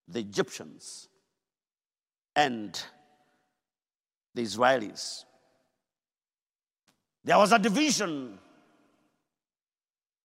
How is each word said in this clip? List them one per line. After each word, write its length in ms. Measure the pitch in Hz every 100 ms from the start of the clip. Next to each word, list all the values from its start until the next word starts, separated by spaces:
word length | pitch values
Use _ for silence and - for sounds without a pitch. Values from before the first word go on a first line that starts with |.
| -
the 120 | 113
Egyptians 880 | 104 127 190 - 78 - - - - _ _ _ _ _ _ _ _ _ _ _ _ 143
and 480 | 143 117 101 - - - _ _ _ _ _ _ _ _ _ _ _ _ _ 123
the 80 |
Israelis." 840 | 113 104 123 131 104 - - - - _ _ _ _ _ _ _ _ _ _ _ _ _ _ _ _ _ _ _
There 140 | - 180
was 140 | 202
a 80 | 226
division. 800 | 220 196 311 208 190 147 127 95 _ _ _ _ _ _ _ _ _ _ _ _ _ _ _ _ _ _